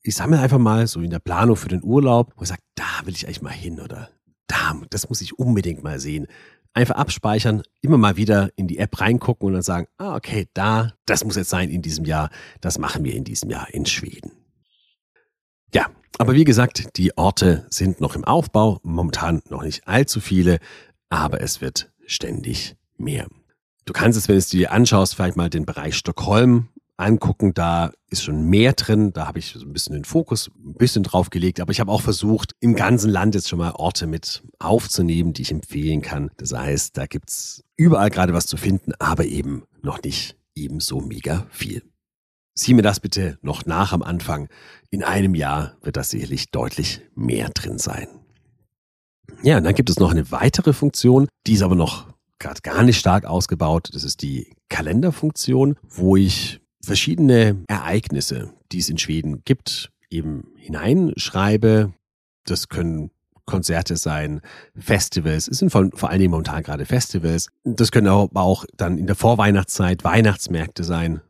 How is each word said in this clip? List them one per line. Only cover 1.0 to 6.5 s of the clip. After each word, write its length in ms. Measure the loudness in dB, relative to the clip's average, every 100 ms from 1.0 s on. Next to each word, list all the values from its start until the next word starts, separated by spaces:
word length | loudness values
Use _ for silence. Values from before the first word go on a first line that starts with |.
in 100 | -6
der 80 | -6
Planung 360 | -4 0 4 2
für 140 | 0
den 140 | -4
Urlaub“, 500 | 2 2 4 4 2 -4
wo 80 |
ich 60 | -10
sage, 120 | -10 _ -12
„Da 300 | -8 -8 -10
will 80 |
ich 120 | -10 -10
eigentlich 160 | -12
mal 120 | -12
hin“ 260 | -12 -12 -12
oder 300 | -12 -16 -16 _ _ _ -6
„Da, 280 | -4 -2 -6 -8
das 180 | -8 -6
muss 140 | -8
ich 180 | -8 -4
unbedingt 420 | 0 2 0 -4
mal 160 | -8 -8
sehen.“ 280 | -6 -8 -8 -16 -20